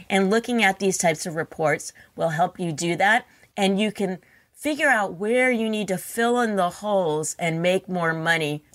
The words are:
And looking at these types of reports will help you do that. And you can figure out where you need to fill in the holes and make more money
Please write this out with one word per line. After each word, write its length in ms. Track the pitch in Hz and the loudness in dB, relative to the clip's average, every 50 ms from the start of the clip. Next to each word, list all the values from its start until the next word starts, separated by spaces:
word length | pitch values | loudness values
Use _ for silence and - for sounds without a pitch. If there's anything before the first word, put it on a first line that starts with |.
| 180 _ | -8 _
And 220 | 196 190 196 190 | 2 2 4 4
looking 320 | 208 233 233 247 240 233 214 | 2 2 0 0 0 2 2
at 160 | 190 190 - | 2 2 2
these 200 | 202 196 185 - | 0 0 0 2
types 260 | - 170 160 - - | 2 0 0 0 -4
of 80 | 185 156 | -6 -4
reports 580 | 165 156 - - - 160 151 151 165 - - - - - _ _ | -6 -6 -6 -4 0 0 0 0 0 -4 -12 -16 -18 -20 _ _
will 140 | - 165 165 | -4 -2 -2
help 320 | 156 156 175 180 - - | 2 0 0 0 0 -4
you 120 | 185 170 156 | -4 -4 -4
do 220 | 131 170 170 170 | -2 -2 -2 0
that. 300 | 160 190 202 220 240 247 _ _ _ - _ _ | 2 2 2 2 2 0 _ _ _ -20 _ _
And 240 | - 202 190 196 190 | 0 0 2 2 2
you 100 | 214 214 | 0 -2
can 280 | 196 - 202 185 185 165 - _ _ _ _ _ _ | -2 -2 -4 -4 -4 -6 -10 _ _ _ _ _ _
figure 360 | - - 285 311 277 320 285 | -6 -4 -4 -2 0 2 2
out 260 | 254 220 202 180 175 | 4 2 2 -2 -4
where 360 | 165 202 214 240 254 254 254 | -4 -2 0 2 2 2 2
you 200 | 247 220 226 220 | 2 0 0 -2
need 180 | 220 214 208 180 | -2 -2 -2 -2
to 80 | 185 | -4
fill 440 | 175 - - - 233 233 233 240 247 | -4 -6 -8 -4 0 0 2 2 2
in 160 | 240 220 208 | 0 0 0
the 120 | 190 180 175 | 0 0 -2
holes 680 | 175 - 202 208 208 196 180 160 151 151 156 - - - | -2 -4 -4 0 0 2 2 2 0 -2 -2 -4 -6 -4
and 240 | 175 170 160 160 170 | -2 -2 -2 0 2
make 260 | 180 185 190 190 - | 2 2 2 0 -2
more 240 | 185 180 165 165 160 | -4 0 0 0 0
money 520 | 160 160 165 165 160 156 147 151 147 - _ _ | 0 0 0 0 2 0 -2 -4 -6 -8 _ _